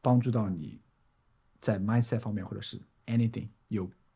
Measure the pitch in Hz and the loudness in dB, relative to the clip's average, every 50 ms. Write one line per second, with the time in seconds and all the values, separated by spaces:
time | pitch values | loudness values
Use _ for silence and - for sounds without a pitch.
0 | - 131 123 123 113 123 110 117 107 98 92 82 73 57 53 - _ _ _ _ | 4 4 6 6 4 2 0 0 0 0 -2 -4 -6 -10 -14 -16 _ _ _ _
1 | _ _ _ _ _ _ _ _ _ _ _ - - - 107 95 95 104 113 120 | _ _ _ _ _ _ _ _ _ _ _ -6 -2 0 0 0 2 2 2 2
2 | 117 - 120 113 - 110 104 101 95 - 104 101 - - - - - _ _ _ | 2 2 0 -2 -4 -4 -6 -6 -6 -6 -8 -10 -10 -10 -12 -12 -16 _ _ _
3 | - - 117 117 117 113 117 110 104 104 - _ _ - 117 104 92 92 - _ | -6 0 2 2 2 2 0 -4 -8 -10 -14 _ _ -6 -4 -4 -4 -6 -10 _
4 | _ _ _ | _ _ _